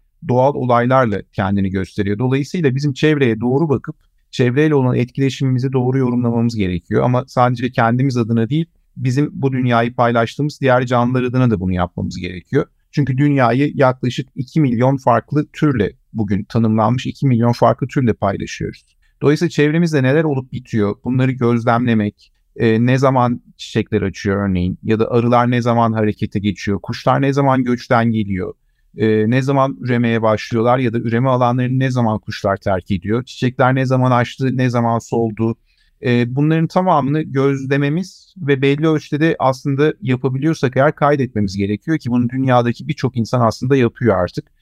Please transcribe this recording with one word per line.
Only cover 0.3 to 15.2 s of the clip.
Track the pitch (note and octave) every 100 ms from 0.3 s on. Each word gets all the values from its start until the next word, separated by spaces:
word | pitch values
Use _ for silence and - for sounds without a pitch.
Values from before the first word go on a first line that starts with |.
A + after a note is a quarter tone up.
| B2 C3
olaylarla | C#3 B2 A#2+ B2 C3 B2 F#2+ -
kendini | - G2 G2+ G2
gösteriyor. | F#2+ F2+ - G2 G#2
Dolayısıyla | B2+ C3+ C#3+ F#3 D3
bizim | C3 D3
çevreye | B2+ D#3 D3 B2+ A2
doğru | A#2+ C3+ E3
bakıp | B2 - - _ _ _
çevreyle | - B2 B2+ D#3
olan | D3 B2+ B2
etkileşimimizi | B2+ - C3+ B2+ C#3 B2+ C3+
doğru | C3 B2 C3+
yorumlamamız | B2+ A#2+ A#2+ A#2 A#2 A2
gerekiyor. | F#2 F2+ - A#2
Ama | C3 B2 B2+
sadece | - B2 A#2+ B2
kendimiz | B2+ A2+ B2 C#3 B2
adına | A2 A#2 A2+
değil, | D3+ E3 _ _ -
bizim | B2+ B2+ D3+
bu | - C3+
dünyayı | C3 B2+ A#2 A#2+
paylaştığımız | B2 A#2+ A#2 A2+ - D3 -
diğer | C3 B2 B2+
canlılar | B2 A#2+ B2+
adına | B2 B2+ B2+
da | G#2
bunu | F#2
yapmamız | F2+ F2 - F#2+ -
gerekiyor. | F2+ F2+ - C3 E3+ _ _
Çünkü | - C3+ C3
dünyayı | D3 C#3 A#2+ B2 C#3+
yaklaşık | B2 C3 B2+ B2+ C3+ C3+
iki | - B2+ E3
milyon | C#3+ A2+ B2+ C3+
farklı | - A#2